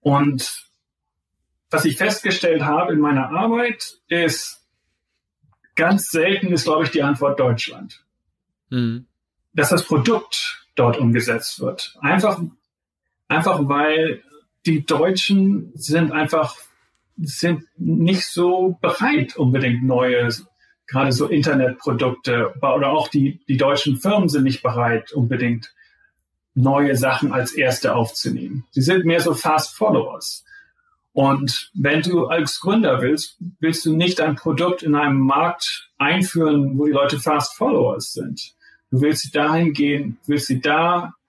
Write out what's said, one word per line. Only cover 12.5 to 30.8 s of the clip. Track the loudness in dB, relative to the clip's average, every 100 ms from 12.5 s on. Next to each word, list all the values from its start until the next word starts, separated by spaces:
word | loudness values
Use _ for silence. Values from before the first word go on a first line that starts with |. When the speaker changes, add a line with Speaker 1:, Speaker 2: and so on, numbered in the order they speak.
| _ _ _ _ _ _ _ _
Speaker 1:
einfach | 0 0 0
weil | 0 2 2 2 0 -4 _ -20 _ _ 0
die | 0 0
Deutschen | 0 2 0 2 4 4 2 -4
sind | -12 -2 0 2
einfach, | 0 0 0 -2 -6 -20 _ _ _ _ -10
sind | -8 -2 -2 -2 -6 _
nicht | -2 2 2 2 -2
so | 0 0 2 0 0
bereit, | -4 0 0 0 -2 0
unbedingt | 0 2 0 0
neue, | 2 2 2 2 0 -4 -12 _ _ _ -6
gerade | -2 0
so | 0 0
Internetprodukte, | 2 2 2 0 -2 -4 -2 -2 -4 -2 -2 -2 -2
oder | 0 0 0
auch | 0 0
die, | 0 0 -2 _
die | 0
deutschen | 2 2 0 -2
Firmen | 0 2 2
sind | 2
nicht | 0 0
bereit, | -2 0 0 -2 -4
unbedingt | -2 -2 0 -2 -2 -6 _ _ _ _ _ _ _ _
neue | 0 2 2 2
Sachen | 2 0 0 -2
als | -2 -4
erste | -2 -2 0 -2 0
aufzunehmen. | -2 -4 -6 -6 -6 -10 -6
Sie | -2
sind | 2 2
mehr | 4 2
so | 2
Fast | 0 0 0 -2
Followers. | -2 0 2 0 -8 -12 -12 _ -20 _ _